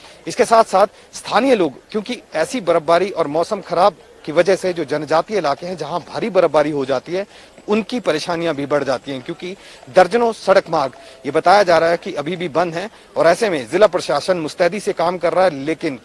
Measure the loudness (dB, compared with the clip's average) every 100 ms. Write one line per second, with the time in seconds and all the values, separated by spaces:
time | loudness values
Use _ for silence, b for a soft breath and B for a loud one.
0 | B B -6 -2 4 4 4 2 2 B
1 | B -16 -2 0 4 2 2 -4 -8 -8
2 | -6 -10 -8 -4 -4 -2 0 0 2 2
3 | 2 -2 -2 -2 -2 -6 -4 2 2 0
4 | -10 -16 -2 2 2 2 0 -4 -4 -4
5 | 0 0 0 -2 -2 -4 -6 -10 -8 -8
6 | -8 -6 0 2 4 2 0 -2 -2 -4
7 | -4 -8 -8 -14 -20 -14 -2 -2 -2 -4
8 | -2 -2 -2 -4 -4 -4 -2 -2 0 -4
9 | -6 -10 -10 -12 -12 -14 B B 0 4
10 | 4 2 0 0 2 2 2 -2 -2 -6
11 | B B -4 0 4 4 4 4 2 0
12 | -4 -8 -6 -6 -4 -2 -2 -4 -10 B
13 | B 0 2 2 0 -2 -2 2 4 2
14 | -2 -2 0 -2 -4 -2 -2 0 -4 -2
15 | -2 0 0 2 2 0 -4 -4 -6 -6